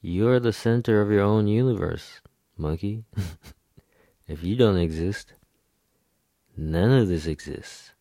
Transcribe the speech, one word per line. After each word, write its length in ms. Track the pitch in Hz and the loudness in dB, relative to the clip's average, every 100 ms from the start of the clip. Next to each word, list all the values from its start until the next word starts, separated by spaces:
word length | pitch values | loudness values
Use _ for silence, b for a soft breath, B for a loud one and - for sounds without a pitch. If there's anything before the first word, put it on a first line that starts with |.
you're 380 | 90 87 110 127 | -6 0 2 2
the 140 | 117 | 2
center 480 | 104 117 117 117 107 | -2 0 0 2 2
of 100 | 104 | 4
your 120 | 104 | 4
own 240 | 101 107 104 | 4 2 2
universe, 720 | 107 127 107 85 82 - - _ _ _ - | 2 0 0 -4 -6 -12 -20 _ _ _ -8
monkey. 480 | 76 80 101 110 110 - | -6 -4 -6 -8 -10 -8
<laughs> 1120 | 90 80 - - _ _ _ _ _ _ - | -8 -10 -20 -20 _ _ _ _ _ _ -14
If 140 | 78 | -8
you 140 | 85 117 | -4 2
don't 220 | 117 95 | 4 4
exist, 560 | 85 80 87 104 - _ _ _ _ _ _ _ _ _ _ _ _ - | 0 -2 -4 -6 -12 _ _ _ _ _ _ _ _ _ _ _ _ -10
none 360 | 78 80 101 | -4 0 4
of 180 | 131 104 | 4 4
this 160 | 85 78 | 0 -2
exists. 680 | 78 - - - - - _ | -6 -8 -12 -12 -20 -20 _